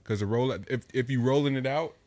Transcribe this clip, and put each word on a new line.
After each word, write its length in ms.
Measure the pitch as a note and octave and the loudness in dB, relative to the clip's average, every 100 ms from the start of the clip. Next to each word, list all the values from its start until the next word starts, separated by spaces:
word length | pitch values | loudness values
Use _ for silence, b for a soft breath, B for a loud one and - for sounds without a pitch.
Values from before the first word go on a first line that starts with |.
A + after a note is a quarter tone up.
'Cause 160 | - G#2+ | -4 -2
the 60 | G2+ | 0
rollout, 380 | A#2 B2+ F#2 G2 | 0 0 -2 -4
if, 180 | B2+ - | -6 -2
if 160 | C3 B2 | -2 0
you 120 | C3+ | 0
rolling 340 | A#2+ C#3 C#3+ | 2 2 2
it 120 | C3+ C3 | 0 0
out, 280 | C#3+ D#3+ - | -2 -4 -8